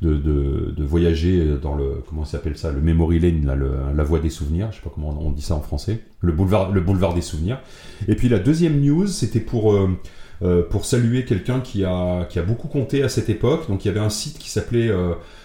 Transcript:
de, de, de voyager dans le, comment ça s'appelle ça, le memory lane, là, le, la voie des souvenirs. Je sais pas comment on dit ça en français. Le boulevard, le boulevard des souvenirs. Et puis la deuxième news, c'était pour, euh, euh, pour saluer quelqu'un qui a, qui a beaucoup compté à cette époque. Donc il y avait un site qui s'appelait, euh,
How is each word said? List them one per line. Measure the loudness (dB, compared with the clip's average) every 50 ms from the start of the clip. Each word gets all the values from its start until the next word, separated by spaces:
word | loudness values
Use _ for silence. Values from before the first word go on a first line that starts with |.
de, | 0 0 2 2
de, | 2 0 0 2 0 0 -2 -2 -2 -4 -4
de | -4 -2
voyager | 0 2 2 4 4 2 2 2 2 2 4 2 2 0 0
dans | -2 -4 -2
le, | -2 -2 -2 -4 -6 -8 -8
comment | -8 -8 -6
ça | -6
s'appelle | -8 -6 -6 -6 -6 -4
ça, | -4 -4
le | -2 0
memory | 2 2 4 4 4 4 4 4
lane, | 4 4 2 2 0
là, | 0 0
le, | 0 0 -2 -2 -2 -2 -2 0
la | 0 0
voie | 2 2 0
des | 0 -2
souvenirs. | -4 -4 -4 -2 -2 -2 -2 -4
Je | -6 -10
sais | -14
pas | -12 -10
comment | -8 -6 -6 -6 -4
on | -2 -2
dit | -2 -2
ça | -2 -2 -2
en | -2
français. | -2 -4 -6 -6 -4 -4 -6 -6 -6 -14 -10 -2
Le | 0 0
boulevard, | 2 2 2 4 4 2 2 2
le | 0 0
boulevard | 2 2 2 2 2 2 0
des | -2
souvenirs. | -4 -4 -6 -4 -4 -4 -4 -6 -10 -16 -20 -20 -20 -20 -12 -8 -2 0
Et | 2
puis | 2 4 4
la | 4 4
deuxième | 4 2 4 4 4 2 4 4
news, | 4 4 4 4 2 0
c'était | 0 -2 -4 0 0 -2
pour, | -2 0 -2 2 4 4 4
euh, | 4 4 2 0 -2 -6 -12 -16 -16 -18 -16 -10 -4
euh, | 0 2 4 4 2 2
pour | 0 -2 0
saluer | 0 2 2 2 2 2 0 0
quelqu'un | 0 -2 -2 0 -2 -2 -2
qui | -4 -4 -2 -2 0
a, | 0 0 0 0 0 0 -2 -4
qui | -4 -4 -4
a | -2
beaucoup | -2 -2 -2 -4 -4
compté | -2 -2 -2 0 0 0 0
à | 0
cette | 0 -2 -2 -2
époque. | -2 0 2 2 2 0 0 -4
Donc | -4 -2 -2
il | -2
y |
avait | 0 0
un | 0 -2
site | -2 -4 -8 -10 -12 -12
qui | -14 -6
s'appelait, | -4 -4 -4 0 0 0 2 2
euh, | 0 0 0 -2 -2 -4 -8 -16 -20 -20 -20